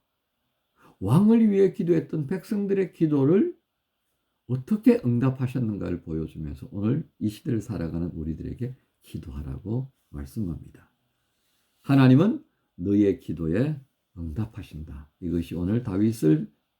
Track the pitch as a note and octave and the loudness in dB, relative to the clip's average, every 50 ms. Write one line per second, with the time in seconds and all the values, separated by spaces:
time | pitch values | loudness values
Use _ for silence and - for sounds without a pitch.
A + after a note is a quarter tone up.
0 | _ _ _ _ _ _ _ _ _ _ _ _ _ _ _ _ _ _ _ _ | _ _ _ _ _ _ _ _ _ _ _ _ _ _ _ _ _ _ _ _
1 | F#2 G2+ B2+ F3+ G#3 G#3+ A3+ A#3 A3+ G#3+ G3 G3 G3 F#3 - - F#3 E3 E3+ D#3+ | 0 2 4 6 6 6 6 6 6 4 4 4 4 2 2 0 0 2 2 2
2 | - - - D#3+ C#3 C3+ F#3+ F#3 - - A3 G3+ G3+ G3 G3 G3 F#3+ - - - | 0 -2 -4 -4 -4 -4 -6 -6 -6 -4 -4 -4 -2 -2 0 -2 -2 -2 -2 0
3 | E3+ D#3 D3 C#3 C3+ C#3+ F3+ G#3+ E4+ F4 - _ _ _ _ _ _ _ _ _ | 0 2 2 2 4 4 4 4 2 0 -2 _ _ _ _ _ _ _ _ _
4 | _ _ _ _ _ _ _ _ _ - B2 C3 B2+ - G#3+ G#3+ - C4 A#3 - | _ _ _ _ _ _ _ _ _ -6 -6 -6 -4 -4 -4 2 4 4 4 4
5 | - B2 A#2+ A#2+ C3+ C3 B2+ - B2+ B2 - C3 A#2+ G#2+ G#2 F#2 F2+ F2+ F2 E2 | 2 0 0 2 2 0 0 0 -4 -4 -2 -2 -4 -4 -4 -4 -4 -6 -6 -6
6 | - E2 D#2+ D#2+ D#2 - - D#2+ D#2 D2 D2 - - - - G2+ G2+ A2 C3+ D#3 | -6 -6 -6 -6 -6 -6 -8 -10 -10 -10 -10 -12 -14 -12 -6 -4 -2 0 0 -2
7 | - - _ - G#2+ G#2+ - - - - A#2+ G#2+ - - F#2 E2+ E2+ D#2+ D#2 E2+ | -4 -8 _ -6 -6 -6 -6 -6 -6 -4 -4 -4 -4 -6 -6 -6 -6 -4 -4 -4
8 | F2 E2 D#2+ E2 D2+ D#2+ D#2 - - - - - A#2+ C3 C3 - _ _ _ _ | -6 -6 -6 -6 -6 -6 -6 -8 -8 -10 -8 -8 -8 -10 -10 -12 _ _ _ _
9 | _ - - - - - C#2 C#2+ D2+ C#2 C2 - - G2 A2+ B2+ C3 C3 _ _ | _ -16 -14 -14 -12 -12 -12 -10 -10 -10 -10 -10 -8 -6 -6 -6 -6 -8 _ _
10 | _ _ - D2 C#2+ C#2 - A2 G#2 F2 D2+ C2 - - - _ _ _ _ _ | _ _ -14 -14 -12 -10 -8 -8 -6 -6 -8 -10 -12 -16 -20 _ _ _ _ _
11 | _ _ _ _ _ _ _ _ _ _ _ _ _ _ _ _ _ - C#3 C3+ | _ _ _ _ _ _ _ _ _ _ _ _ _ _ _ _ _ 2 4 6
12 | C3 B2+ B2+ C#3 F#3 A3 D4 D4 - _ _ _ _ _ _ - F2 G2 G2+ G#2 | 8 8 8 6 6 4 0 -2 -6 _ _ _ _ _ _ -6 -2 0 2 4
13 | G#2 G2 F2+ - - - E2+ D#2 E2 D#2 E2 G#2 C3+ D#3 D3+ C3 C3 _ _ _ | 4 4 2 0 -4 -10 -8 -4 -4 -2 0 0 0 -2 -2 -6 -10 _ _ _
14 | _ _ _ F2 E2+ D#2+ D#2 G#2+ A2 A2 - G#2 - - - D#2 D#2 D#2+ D2+ C#2 | _ _ _ -12 -10 -8 -6 -6 -6 -6 -8 -12 -16 -16 -14 -16 -14 -14 -14 -16
15 | D2 - _ _ F#2 E2+ E2+ E2+ E2+ - E2+ E2+ F2 F#2 A2 A#2+ B2 A2 F#2 G2 | -18 -20 _ _ -6 -4 -2 -2 -4 -4 -6 -4 -2 -2 -2 -2 -2 -2 -2 0
16 | G#2+ A2+ A2 - D#3+ D#3 D#3 D#3 - - _ _ _ _ _ | 0 0 0 2 2 2 4 2 0 -4 _ _ _ _ _